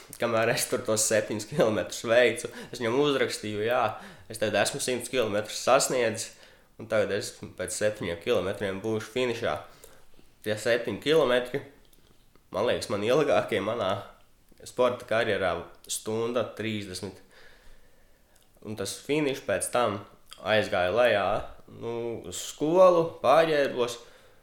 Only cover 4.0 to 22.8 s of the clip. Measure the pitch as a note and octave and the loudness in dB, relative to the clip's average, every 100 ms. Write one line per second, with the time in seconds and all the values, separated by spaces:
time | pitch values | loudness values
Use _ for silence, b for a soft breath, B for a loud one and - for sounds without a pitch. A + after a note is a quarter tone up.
4 | B B - A#2 A2 G2+ A2+ C#3 - B2 | B B -16 -4 0 2 2 0 -2 -4
5 | A2 C3 A2 G2+ G#2+ - - C3+ - C3 | -2 -2 0 -2 -4 -2 4 4 4 0
6 | A2+ G#2+ - b b b b - A2+ G#2+ | 0 -2 -8 b b b b -16 -2 0
7 | F#2+ G2+ - - G#2+ - F#2 - G#2 - | 0 -2 -6 -10 -14 -10 -8 -2 -2 -2
8 | F#2 E2+ - A2 F2+ G2+ G2 F#2+ A2 A2 | -4 -4 0 0 0 -2 -4 -4 -4 -4
9 | - B2+ B2+ A2 G2+ D2+ B B B B | -4 -2 -2 -2 -2 -4 B B B B
10 | B - - _ G#2+ G#2+ A#2+ A2+ - G2+ | B -20 -20 _ -6 -2 0 0 0 -4
11 | C#3 D#3+ C3 B2 B2 C#3+ - - - - | 2 4 4 2 0 -6 -8 -20 -20 -20
12 | _ _ _ - _ F2+ A#2 F2+ - G2+ | _ _ _ -20 _ -2 0 0 -2 -2
13 | G#2+ C#3 C#3 G2+ B2 G#2 G2+ A#2 F#2+ G2+ | 2 2 4 2 2 0 -2 -2 -2 -2
14 | - - - _ _ - F2+ - B2 - | -6 -20 -20 _ _ -20 -6 2 2 0
15 | - A2 A2 F#2+ F#2 E2+ E2+ - - - | -2 0 0 0 0 -2 -6 -14 -10 -8
16 | - A2 A#2 B2 G#2+ - A2 G#2+ G2 F2+ | -4 -4 -2 -2 -4 -6 -6 -6 -8 -10
17 | G2 - b b b b b b b b | -10 -12 b b b b b b b b
18 | b b b b _ - - G#2 G2 - | b b b b _ -16 -10 -8 -8 -8
19 | - D3+ C#3+ - - F#2 - B2 A#2 G2+ | -2 0 0 -2 -2 -2 -2 0 0 -2
20 | - - - - F#2 A2 F#2+ F#2+ F2+ G#2 | -10 -20 -20 -8 2 2 2 2 2 4
21 | B2 G#2 F#2+ A2+ - - - G#2+ A2+ A#2 | 4 4 2 -2 -6 -14 -20 -12 -8 -6
22 | A#2 A2 F2 - - - D3 F3+ | -6 -8 -10 -10 -10 -4 2 8